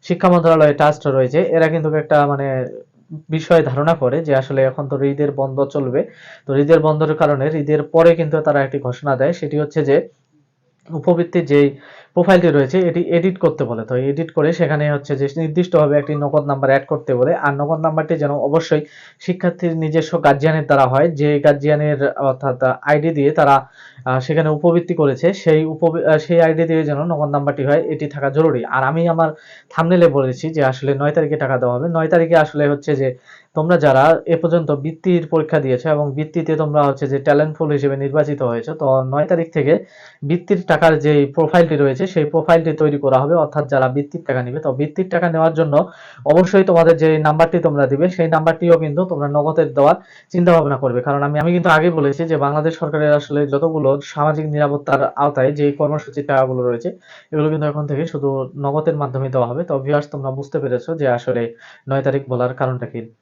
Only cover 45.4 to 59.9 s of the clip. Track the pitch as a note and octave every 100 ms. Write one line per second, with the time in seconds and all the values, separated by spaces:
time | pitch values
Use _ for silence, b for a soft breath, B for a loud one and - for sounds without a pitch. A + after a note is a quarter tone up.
45.4 | D#3+ D#3 E3 C#3+ F3+ B B B - D#3+
46.4 | F#3 G3 F#3+ E3+ E3 E3 D#3+ D#3 D3+ D3+
47.4 | E3 F3 E3+ C#3+ C3+ C#3 F3+ F3+ E3 D#3+
48.4 | D#3+ E3 E3+ E3 D#3 C#3+ F#3 D#3+ C#3+ D3
49.4 | D3 D#3+ D3+ C3+ C#3 F3+ B B B F3+
50.4 | F3 E3+ C#3+ C3 C3+ A#2+ D3 C#3 C#3+ D3
51.4 | D#3+ F3 F3 D#3 E3+ D#3+ C#3+ C#3+ E3 D#3
52.4 | C#3 D3+ D#3 E3 D#3 D3+ D3+ D3 C#3+ C#3+
53.4 | C#3+ C#3 E3 D#3+ C3+ C#3+ C#3 - D3 D3+
54.4 | D#3 D3 D3 C#3+ C#3+ C#3 C3+ - C#3+ D3
55.4 | C3 D3 C#3+ C#3+ D3 D3+ - - C#3+ C3+
56.4 | C3 B2+ B2 A#2 F3 - B B B D#3
57.4 | D3+ D#3 D3+ D3 D3 C#3+ E3 D3 C#3 C3+
58.4 | C3 - C#3 D3 D#3 D3+ C#3+ C3 C3+ C3
59.4 | A#2+ B2+ E3+ C#3 C3+